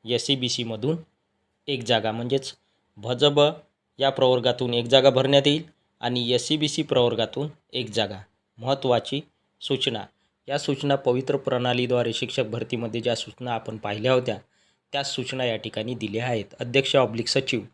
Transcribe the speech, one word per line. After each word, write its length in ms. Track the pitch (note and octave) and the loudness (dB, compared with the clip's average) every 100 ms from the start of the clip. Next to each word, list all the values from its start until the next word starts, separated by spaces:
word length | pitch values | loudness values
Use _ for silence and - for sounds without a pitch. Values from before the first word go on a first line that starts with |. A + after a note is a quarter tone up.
| A2 | 0
एससीबीसीमधून 920 | A#2+ - C3+ B2 B2+ A2+ A2 B2+ E3 - _ _ _ _ _ - | -2 2 0 0 -4 -6 -4 -2 -4 -8 _ _ _ _ _ -6
एक 160 | C3+ | -6
जागा, 280 | A#2 A2+ A2 | 2 2 2
म्हणजेच 420 | A2+ A#2+ C3+ - - _ _ _ - | -4 -2 -2 -4 -16 _ _ _ -12
भजब 440 | G#2+ B2 D3 C#3+ D3 D#3 _ _ _ - | -6 2 4 6 4 2 _ _ _ -2
या 100 | C#3 | 0
प्रवर्गातून 640 | C3+ B2+ B2+ A#2+ A#2+ B2+ | 4 4 4 2 0 0
एक 120 | A#2+ A#2 | -2 4
जागा 240 | C3+ C3+ | 6 8
भरण्यात 380 | B2+ C3 C#3 C#3+ | 4 4 4 4
येईल 160 | D3+ E3 _ _ _ | 0 -4 _ _ _
आणि 320 | A#2+ B2 A#2+ | -4 -2 0
एससीबीसी 520 | B2 - D#3 D3+ D3+ | 0 0 0 0 -2
प्रवर्गातून 640 | D3+ C3 A#2+ A2+ A2 - D3 - _ | 0 2 2 2 -2 -4 -8 -8 _
एक 160 | B2+ A2 | -8 -4
जागा. 300 | G#2 G2+ G2 - _ _ - | -2 -2 -6 -16 _ _ -10
महत्त्वाची 640 | A#2+ C#3 C3 A#2+ - C#3 - _ _ _ | -2 0 2 2 0 -8 -10 _ _ _
सूचना, 440 | - C3 - A2+ F#2+ _ _ _ - | -6 -2 -2 -4 -12 _ _ _ -6
या 100 | C#3+ | -4
सूचना 380 | - C#3 C#3+ C#3 | -2 -2 0 0
पवित्र 420 | C3+ B2+ C3 C#3 | 2 0 0 -2
प्रणालीद्वारे 760 | C3+ B2 B2 B2 B2 B2 A#2+ | -2 -2 0 0 0 0 0
शिक्षक 300 | A2+ B2 - | -4 -4 -4
भरतीमध्ये 580 | A2 A2+ A2+ A#2+ A#2 A#2 | -4 -4 -6 -6 -4 -4
ज्या 140 | A#2+ A2+ | -2 -4
सूचना 380 | - - B2 | -6 -12 -6
आपण 240 | A#2 - A2 | -6 -8 -10
पाहिल्या 360 | G#2 G#2 A#2 | -8 -2 2
होत्या, 240 | C3 B2 G2+ _ _ _ _ _ | 2 2 -8 _ _ _ _ _
त्या 120 | C#3+ | -6
सूचना 420 | C3+ - A#2+ C3 B2 | -6 -6 -6 -4 -2
या 100 | A2 | -2
ठिकाणी 400 | A2 G#2+ A2 B2 | -6 -6 -6 -6
दिल्या 300 | G#2+ G#2+ B2 | -4 -4 -2
आहेत. 200 | A#2 G2 - | -2 -4 -10
अध्यक्ष 360 | A#2+ C3 C3 C#3 | 0 0 2 2
ऑब्लिक 320 | A#2+ A2+ A2+ | 2 0 0
सचिव 340 | C3+ C3+ A#2 G2 | -2 0 -6 -6